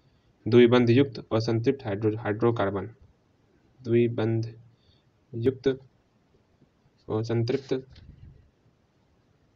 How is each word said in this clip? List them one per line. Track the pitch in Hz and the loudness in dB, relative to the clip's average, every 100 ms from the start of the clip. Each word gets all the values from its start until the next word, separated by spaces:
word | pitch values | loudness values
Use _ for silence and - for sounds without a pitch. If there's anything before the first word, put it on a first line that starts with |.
| _ _ _ _ 110 | _ _ _ _ 2
द्विबंध | 120 120 123 120 | 6 8 6 4
युक्त | 117 143 107 - | 4 2 -4 -4
और | 113 | -4
संतृप्त | 113 113 120 131 107 | -2 -2 -2 -4 -4
हाइड्रो-, | 98 107 107 | -4 -4 -4
हाइड्रोकार्बन। | 104 104 117 117 101 101 95 - - _ _ _ _ _ _ _ | -6 -2 0 0 -2 -4 -8 -16 -20 _ _ _ _ _ _ _
द्विबंध | 113 117 117 113 110 113 113 - - _ _ _ _ _ _ | -2 0 0 0 -2 -2 -4 -12 -20 _ _ _ _ _ _
युक्त | 120 120 131 139 135 - _ _ _ _ _ _ _ _ _ _ _ - | -4 -4 -2 -2 -4 -8 _ _ _ _ _ _ _ _ _ _ _ -10
और | 110 | -8
संतृप्त | 113 117 117 135 - 131 - - - - - - _ _ _ _ _ _ _ _ _ _ _ | -4 -4 -2 -2 -2 -6 -8 -20 -20 -20 -20 -20 _ _ _ _ _ _ _ _ _ _ _